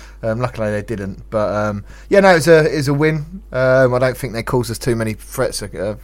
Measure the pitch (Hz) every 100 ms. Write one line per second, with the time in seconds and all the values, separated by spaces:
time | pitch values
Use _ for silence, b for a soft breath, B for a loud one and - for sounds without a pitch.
0 | B B 113 110 123 117 107 104 101 107
1 | 98 92 - 110 104 104 107 101 - b
2 | b 196 196 170 160 160 151 151 135 143
3 | 156 156 147 190 - 127 131 131 127 123
4 | 127 117 131 220 226 127 113 113 - 113
5 | 110 104 - - 120 - 98 80 98 107